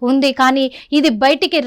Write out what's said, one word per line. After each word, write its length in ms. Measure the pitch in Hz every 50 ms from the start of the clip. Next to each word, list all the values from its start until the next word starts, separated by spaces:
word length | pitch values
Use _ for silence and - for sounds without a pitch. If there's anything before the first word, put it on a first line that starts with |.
| 247 247
ఉంది. 220 | 269 277 269 269 262 262
కానీ 240 | 262 262 269 269 269 262 - - - - - 294
ఇది 120 | 269 302 233 208 254
బయటికి 360 | 269 311 294 - 330 - 320 254